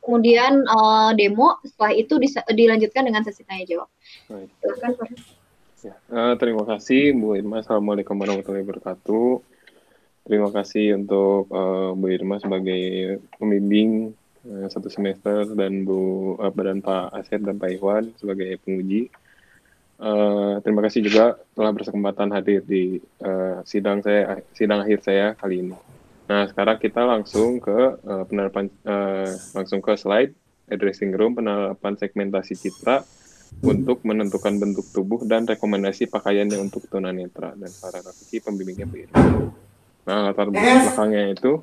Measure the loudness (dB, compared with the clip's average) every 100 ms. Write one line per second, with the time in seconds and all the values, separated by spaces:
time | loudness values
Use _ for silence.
0 | 2 4 6 6 6 4 6 4 6 6
1 | 4 4 2 6 4 4 -8 _ 0 2
2 | 2 2 2 0 -2 4 6 6 2 0
3 | 0 0 -4 -10 -14 -12 -6 -6 -8 _
4 | -20 -20 _ -16 -16 _ -6 -4 -4 -4
5 | -8 -14 -20 _ _ _ _ _ -20 -20
6 | _ -2 0 2 0 0 -2 -6 2 4
7 | 4 2 0 -2 -2 -8 -2 0 0 -2
8 | -4 -4 -4 -4 -4 -6 -6 -10 -10 -10
9 | -2 0 2 0 _ _ -20 _ _ _
10 | _ _ -2 0 2 -2 -4 0 2 0
11 | 0 2 2 2 -2 -4 -2 -2 -2 -2
12 | -2 -2 -2 -4 -4 -4 -2 -4 -4 -4
13 | -6 -8 -12 -6 0 0 2 4 4 0
14 | -4 -12 _ _ -16 -12 -10 -10 -10 -4
15 | -4 -4 -2 -2 -2 -2 -2 -2 -2 -2
16 | 0 -2 -4 -4 -4 -2 -4 -4 -2 -2
17 | -4 -10 -8 -6 -4 -4 -4 -2 0 0
18 | -2 -10 -8 -6 -6 -8 -6 -4 -2 -2
19 | -4 -10 _ _ _ _ _ _ _ _
20 | -2 2 2 2 0 -2 0 2 2 0
21 | 4 6 6 4 -10 -2 0 0 -4 -4
22 | -4 -2 -2 -2 2 0 2 0 0 -4
23 | -10 _ -6 -4 -4 -6 -6 -4 -2 -2
24 | 0 0 0 -6 -12 -4 0 0 0 0
25 | 2 0 0 -2 -6 -4 -6 -10 _ -20
26 | _ -20 -4 -2 -2 0 0 2 -2 0
27 | 2 0 0 0 0 0 -2 2 2 0
28 | -8 -8 -4 -4 -4 -4 -6 -8 -6 -4
29 | -2 -4 -6 -8 -10 -10 -6 -4 -2 -2
30 | 0 2 2 -4 _ _ _ -4 -4 -2
31 | -4 0 0 0 -4 -2 -4 -4 -6 -6
32 | -6 -6 -4 -4 -6 -8 -8 -6 0 0
33 | -2 _ -20 -20 -20 -2 0 0 0 -2
34 | -2 -2 -2 -2 -2 0 -2 -4 -4 -4
35 | -2 -4 0 0 0 -2 0 0 -2 -2
36 | -4 -4 0 0 0 -2 -4 -8 -8 -6
37 | -6 -8 -10 -12 -14 -14 -18 -14 -14 -14
38 | -16 -20 -12 -10 -8 -8 -8 -10 -10 -12
39 | -2 4 4 4 -4 -10 -20 _ _ _
40 | -4 -2 0 0 0 4 6 8 6 2
41 | 2 2 0 0 0 0